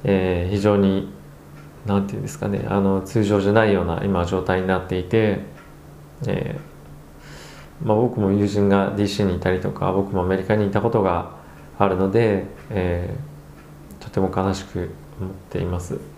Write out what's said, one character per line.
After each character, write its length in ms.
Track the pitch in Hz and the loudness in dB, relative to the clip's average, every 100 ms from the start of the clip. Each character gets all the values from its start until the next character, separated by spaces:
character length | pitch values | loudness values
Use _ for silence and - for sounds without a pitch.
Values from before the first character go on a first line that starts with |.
| 101 | 2
え 420 | 95 92 90 90 | 2 2 0 0
ー、 60 | 101 | 2
非 60 | |
常 160 | 104 101 | 4 4
に、 340 | 98 95 - - - - - - - - - | 4 2 -2 -12 -20 -20 -20 -20 -20 -12 0
な 140 | 101 | 0
ん 80 | 98 | 0
て 60 | |
い 20 | 98 | -6
う 40 | |
ん 20 | |
で 80 | 98 | -8
す 100 | - | -6
か 80 | 104 | -4
ね、 180 | 98 - | -4 0
あ 100 | 98 | 2
の、 220 | 98 95 | 2 0
通 240 | 95 117 101 | 0 0 2
常 160 | 104 | 4
じ 80 | 98 | 4
ゃ 40 | |
な 120 | 107 107 | 4 6
い 80 | |
よ 100 | 98 | 4
う 20 | 87 | 2
な 160 | 85 98 | 0 0
今 200 | 92 87 | 0 2
状 160 | 95 | 0
態 200 | 95 92 | 2 0
に 60 | 92 | 2
な 120 | 92 | 0
っ 60 | 90 | 0
て 120 | 92 | -4
い 60 | |
て、 380 | 90 113 107 98 - - - - - - - - 117 | 0 2 2 0 -6 -16 -20 -20 -20 -20 -20 -8 -4
え 300 | 98 - - - - - - - - - - - - - - | -4 -4 -8 -12 -18 -20 -20 -20 -20 -20 -20 -18 -20 -20 -8
ー、 40 | - | 2
ま 60 | |
あ、 40 | 107 | 2
僕 240 | 120 120 | 2 2
も 100 | 98 | 2
友 160 | 101 101 | 4 2
人 220 | 101 101 | 2 4
が 240 | 98 98 101 | 4 2 0
デ 80 | |
ィ 20 | 101 | 0
ー 40 | |
シ 140 | - | 2
ー 20 | 101 | 0
に 100 | 90 | 2
い 40 | |
た 100 | 92 | 0
り 80 | 92 | 0
と 100 | 95 | -2
か、 200 | 95 92 | -2 0
僕 240 | 95 98 98 | 0 0 0
も 80 | |
ア 20 | 90 | 0
メ 120 | 95 | 0
リ 80 | 98 | 0
カ 100 | 107 | 0
に 100 | 101 | 2
い 40 | |
た 120 | 101 | 2
こ 80 | 117 | 2
と 140 | 113 | 2
が 280 | 95 85 - - - - - - | 2 0 -4 -14 -20 -20 -20 0
あ 80 | 98 | 2
る 120 | 92 | 4
の 120 | 95 | 4
で、 360 | 113 113 98 98 - - | 4 4 2 -2 -14 -6
え 440 | 101 90 87 90 - - - - - - - - - | -2 0 -2 -4 -8 -10 -16 -20 -20 -20 -20 -20 -18
ー、 40 | |
と 60 | - | -6
て 120 | - | -2
も 100 | 95 | 0
悲 200 | 92 95 | 2 0
し 100 | 95 | -2
く 280 | - 90 90 95 - - | -6 -8 -8 -10 -18 -10
思 100 | 95 | -10
っ 40 | 95 - | -10 -8
て 100 | - | -6
い 60 | 90 | -4
ま 120 | 90 | -4
す。 180 | 90 - - | -6 -10 -10